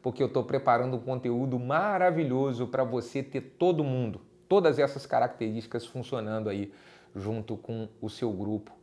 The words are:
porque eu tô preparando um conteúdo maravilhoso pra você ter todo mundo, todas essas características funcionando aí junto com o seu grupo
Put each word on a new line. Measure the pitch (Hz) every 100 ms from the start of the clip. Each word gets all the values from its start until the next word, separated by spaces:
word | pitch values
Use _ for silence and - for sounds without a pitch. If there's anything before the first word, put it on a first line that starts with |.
porque | 127 -
eu | 135
tô | 131
preparando | 117 135 131 120 127 127
um |
conteúdo | 120 127 127 120 135 127
maravilhoso | 123 151 208 190 180 165 147 127 139 120 123
pra | 131
você | 127 123 - 139
ter | 135 135 - -
todo | 175 165
mundo, | 143 127 117 92 - _ _
todas | 196 165 131
essas | 139 143 -
características | 120 123 - 110 113 113 117 117
funcionando | 127 117 127 107 110 107
aí | 101 101 - - - -
junto | 98 101 113 104 107
com | - 113 110 -
o | 110
seu | - 120
grupo | 95 101 107 - -